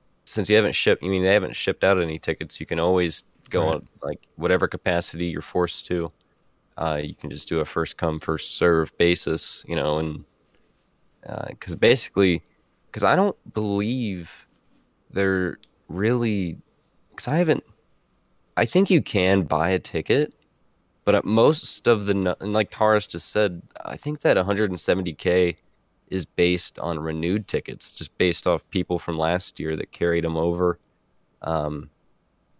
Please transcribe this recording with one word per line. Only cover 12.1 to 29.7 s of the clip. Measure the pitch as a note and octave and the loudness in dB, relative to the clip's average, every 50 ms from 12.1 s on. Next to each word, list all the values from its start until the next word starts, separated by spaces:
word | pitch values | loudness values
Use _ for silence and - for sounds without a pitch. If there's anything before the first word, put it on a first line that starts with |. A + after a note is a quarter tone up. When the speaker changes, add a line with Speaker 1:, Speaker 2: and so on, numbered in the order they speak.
| - G2+ G2 F#2 E2+ D#2 - _ _ _ _ _ _ _ _ _ | 2 2 4 4 2 0 -4 _ _ _ _ _ _ _ _ _
Speaker 1:
'cause | - G2 G2 | -4 0 2
I | G2 C#3 | 4 4
don't | F3 G3+ G3+ - - _ - - | 4 2 0 -2 -6 _ -8 -6
believe | G#2+ G#2+ G#2 G2+ G2+ G#2 A2+ B2+ C3 A#2 G#2 F#2+ F2 E2 - - - _ _ _ _ _ _ _ _ _ _ _ _ _ _ | -4 -2 0 0 0 0 -2 -4 -4 -4 -4 -6 -8 -10 -14 -18 -20 _ _ _ _ _ _ _ _ _ _ _ _ _ _
they're | - G2 G2 F#2+ F#2+ F#2 F2+ E2+ - - _ _ _ _ _ | -2 0 0 2 2 2 0 -2 -4 -8 _ _ _ _ _
really, | - E2 F#2 G#2 A2+ B2 A#2+ A#2+ A2+ G#2 G2 F#2 E2+ D#2 - - _ _ _ _ _ _ _ _ _ _ | -8 -4 0 0 2 2 2 2 0 0 0 -2 -4 -6 -8 -14 _ _ _ _ _ _ _ _ _ _
'cause | - - | -10 -4
I | A#2+ C#3+ | 0 0
haven't, | E3+ F3+ D#3+ - - - _ _ _ _ _ _ _ _ _ _ _ _ _ _ _ _ _ _ | 2 2 2 2 0 -2 _ _ _ _ _ _ _ _ _ _ _ _ _ _ _ _ _ _
I | - A2+ | 0 0
think | - - F#3 G3 - | 2 2 2 4 4
you | F#3+ C#3 | 2 2
can | - - - G2 F2+ F#2 G2 G2 E2 | 2 0 0 2 4 4 4 4 2
buy | - - D2+ E2 F2+ | 2 0 0 2 2
a | F#2+ F2+ | 0 -2
ticket, | - - - D#2+ - - A#2 C#3+ D3+ - - _ _ _ _ _ _ _ _ _ _ _ _ _ _ | -2 -4 -6 -6 0 2 2 2 2 -2 -6 _ _ _ _ _ _ _ _ _ _ _ _ _ _
but | G2+ G2+ | 2 2
at | G2 - | 2 2
most | F#2+ G#2+ A2+ A#2+ D3 D#3+ D#3 - - - - - | 2 4 6 6 6 4 2 -4 -10 -12 0 2
of | A#2 A#2 G#2+ G2+ | 2 2 4 2
the | G2+ G2 | 0 0
nu-, | G2 F#2 F2+ - - | 2 0 0 -2 -4
and | F#2 G#2 | -4 -2
like | G#2 A2 G#2 - | 0 0 0 -2
Taras | - - A2 G#2+ G#2+ G#2 - | 0 2 4 4 4 2 2
just | - - E2+ - - | -2 -8 -10 -10 -4
said, | - G#2+ G#2+ F#2+ F2 E2+ - _ _ - - | 0 0 0 0 -2 -6 -14 _ _ -14 -12
I | - - | -12 -12
think | - - D3 D3+ - | -10 -8 -8 -8 0
that | - D#3 A2+ | 2 2 4
a | F#2+ F2+ | 4 2
hundred | G2+ G2+ G2+ A2 F#2+ | 2 0 0 0 0
and | F#2 - | -2 -2
seventy | - F#2+ F2+ F#2+ F#2 F2 D2 | 0 0 2 2 0 -4 -6
K | - - F2+ F2+ F#2 F2+ F2 D#2+ - _ _ _ _ _ _ _ _ _ _ | -2 0 2 4 4 4 2 0 -4 _ _ _ _ _ _ _ _ _ _
is | F#2 F#2+ D#2+ | -6 -6 -6
based | - _ - F2 F2+ F2+ F2 - - - - | -4 _ 2 2 2 2 0 -2 -8 -10 -8
on | - E2+ E2 D#2 | -6 -6 -4 -4
renewed | D#2 D#2+ D#2+ D#2+ D#2+ F2 G2 G#2+ G2+ | -4 -6 -4 -4 -2 -2 -2 -2 -4
tickets, | - - - - - - - - - | -4 -4 -4 -6 -8 -12 -12 -12 -12
just | - - - - - | -12 -12 -14 -14 -2
based | - F#2 F2+ E2+ - - | 0 0 2 0 0 0
off | F2+ E2+ D#2+ - _ | 0 0 0 -2 _
people | - F#2 E2+ - F2+ | -4 -4 -2 0 -2
from | E2 - - E2 D#2+ | -4 -2 -6 -4 -2
last | D#2+ E2 F2 F#2 - - - - | 0 0 0 -2 -4 -8 -10 -8
year | D#2 D#2 | -6 -4